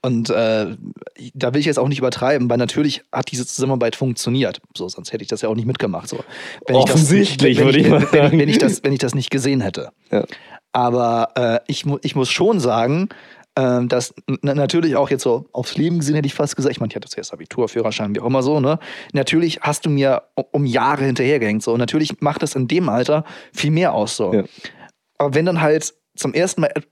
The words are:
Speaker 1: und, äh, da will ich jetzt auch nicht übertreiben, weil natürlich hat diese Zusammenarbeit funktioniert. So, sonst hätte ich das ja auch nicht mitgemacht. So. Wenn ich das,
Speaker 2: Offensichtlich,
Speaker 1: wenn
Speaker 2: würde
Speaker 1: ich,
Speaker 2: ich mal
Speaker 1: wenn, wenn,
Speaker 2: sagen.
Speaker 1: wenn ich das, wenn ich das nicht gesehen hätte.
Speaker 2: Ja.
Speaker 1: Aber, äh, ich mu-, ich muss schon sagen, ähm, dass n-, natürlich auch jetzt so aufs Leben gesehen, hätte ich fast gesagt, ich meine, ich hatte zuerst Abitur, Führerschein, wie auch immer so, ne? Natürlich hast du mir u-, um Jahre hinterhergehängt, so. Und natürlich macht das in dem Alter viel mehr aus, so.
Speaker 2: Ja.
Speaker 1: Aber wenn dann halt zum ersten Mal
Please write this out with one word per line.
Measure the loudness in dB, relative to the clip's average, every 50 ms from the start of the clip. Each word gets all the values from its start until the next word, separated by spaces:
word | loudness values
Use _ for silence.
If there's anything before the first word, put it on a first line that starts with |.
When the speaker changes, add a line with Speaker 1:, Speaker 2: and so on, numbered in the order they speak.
Speaker 1:
und, | -2 0 0 0 0 0
äh, | 0 0 2 2 0 0 -2 -4 -6 -12 -14 -16 -16 -16 -18 -20 _ -18 -20 -18 _
da | -6 -4 -2 0
will | 0
ich | 0
jetzt | 0 0 0
auch | 0 0
nicht | 0 0
übertreiben, | -2 -2 -2 0 0 0 0 0 0 0
weil | 0
natürlich | 0 0 -2 0 0 0 0 -2 -4 _ _
hat | -8 -8 -6 -6
diese | -6 -8 -8
Zusammenarbeit | -8 -4 -4 -2 -2 0 0 0 -2 -2
funktioniert. | -2 -4 -4 -4 -4 -2 -2 0 0 0 -2 -4 -8 _ _ _
So, | -12 -10 -10
sonst | -10 -12 -14 -10 -10
hätte | -10 -6
ich | -6
das | -6 -4
ja | -2 -2
auch | -2
nicht | -2 -2
mitgemacht. | -4 -4 -2 -4 -4 -4 -6 -8 -8
So. | -10 -10 -12 -14 -16 -16 -16 -16 -16 -14 -4
Wenn | 2 4
ich | 6 6
das, | 6 6
Speaker 2:
Offensichtlich, | 4 6 6 6 4 4 4 2 2 4 4 6 6
Speaker 1:
wenn | 6
Speaker 2:
würde | 6 6 6
Speaker 1:
ich, | 6
Speaker 2:
ich | 6
mal | 6 6
Speaker 1:
wenn, | 4 6
wenn, | 6 6 6
Speaker 2:
sagen. | 6 6 4
Speaker 1:
wenn | 4 4
ich | 4
das, | 4 4 2 2 0 0
wenn | -2 0
ich | 0
das | -2 -2 -2
nicht | -2 -4 -2
gesehen | -4 -2 0 0 0 0
hätte. | 0 -2 -6 -6 -12 -12 _ _ _ _
Speaker 2:
Ja. | -2 -2 -2 -2 -10 -20 -20 -20 -20 -20 _ _
Speaker 1:
Aber, | _ 0 2 2 2 2 2 2 2 2 0 0 0
äh, | -2 0 0 0 -2 -2
ich | -4 -8 -4 -2
mu-, | -4 -4 -2
ich | -4 -4 -2
muss | -2 -2 0
schon | 0 0 2 2 2 2
sagen, | 2 2 2 2 2 0 0 0 -2 -4 -6 -14 -20 -20 -20 -20 -20 _ _
ähm, | -2 0 2 2 0 0
dass | 0 0 -2 -2 -6 _ -14 _
n-, | -6 -6 -2
natürlich | -2 -2 0 0 0 0 0 0 0 2 2
auch | 0 0 0
jetzt | -2 -2 0
so | 0 0 0 -2 _ _
aufs | -8 -8 -6 -4
Leben | -2 -2 0 0 -2
gesehen, | 0 0 0
hätte | 0 -2
ich | -2 -2
fast | -4 -4 -4 -2
gesagt, | -2 -2 -2 -2
ich | -2
meine, | -6 -6
ich | -6
hatte | -10 -12
zuerst | -12 -12 -12 -12 -12
Abitur, | -14 -16 -16 _ -4 -4 -4 -2
Führerschein, | -2 -2 -2 -2 -2 -2 -4 -4 -4
wie | -4
auch | -2
immer | 0 0 0 2
so, | 2 0 2
ne? | 2 0 0 -2 -6 -12 -16 -18 -18 -6 -2
Natürlich | -2 -2 2 2 2 2 0 -2 -4
hast | -4 -4 -4 -2 -2
du | 0
mir | 0 2 2 2 2 0 -2 _ _
u-, | -8 -8 _
um | -2 0 0
Jahre | 2 2 2 2 2 2 2 0
hinterhergehängt, | 0 0 0 2 2 2 2 0 0 -2 -2 0
so. | 0
Und | 0 0
natürlich | 0 0 0 0 0 -2 -4 _
macht | -2 -2 -2 -2 -4
das | -4 -2
in | -4 -2
dem | 0 0 0 0 0
Alter | 0 0 2 2 0 0 0 -4 -14 -20 -20 -16 _
viel | -4 0 0
mehr | 2 2 2 0 0
aus, | 0 -2 -4 -2
so. | -4 -2 0 0
Speaker 2:
Ja. | 0 0 -2 -10 -20 -20 -20 -20 -20 -20 -20 _ _ _ _ _
Speaker 1:
Aber | _ -2 0 2
wenn | 2 2
dann | 2 0 2
halt | 2 2 2 2 0 -6 _ _ _ _ _
zum | -6 -6 -4 0
ersten | 0 -2 0 0 0
Mal | 0 0 0 -2 -4 _